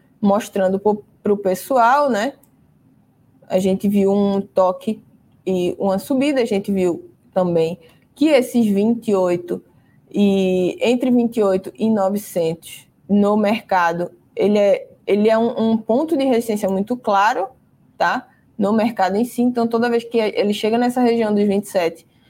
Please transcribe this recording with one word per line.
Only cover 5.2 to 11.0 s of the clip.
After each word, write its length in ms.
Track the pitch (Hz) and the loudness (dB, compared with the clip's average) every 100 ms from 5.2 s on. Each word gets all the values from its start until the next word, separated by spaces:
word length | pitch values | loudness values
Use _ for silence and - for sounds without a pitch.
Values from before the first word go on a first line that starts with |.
| _ _ | _ _
e 320 | - 185 175 - | -4 -2 -2 -2
uma 180 | 196 190 | -2 -2
subida, 420 | - 262 285 269 | -2 -2 0 0
a 60 | 226 | 0
gente 260 | 202 202 | -2 -2
viu 380 | 196 180 160 - _ _ | -2 -2 -2 -10 _ _
também 460 | 190 180 170 160 175 - _ _ | -4 0 0 -2 -4 -16 _ _
que 140 | - 302 | -2 2
esses 400 | 277 240 247 214 | 4 2 0 2
vinte 400 | 196 214 233 220 | 2 0 -2 0
e 80 | 196 | 0
oito 480 | 180 175 - 180 - _ _ _ _ | 0 -2 -4 -10 -10 _ _ _ _
e, 680 | - 202 196 185 185 180 - | 0 2 2 0 0 -2 -2
entre 300 | 214 247 | 0 0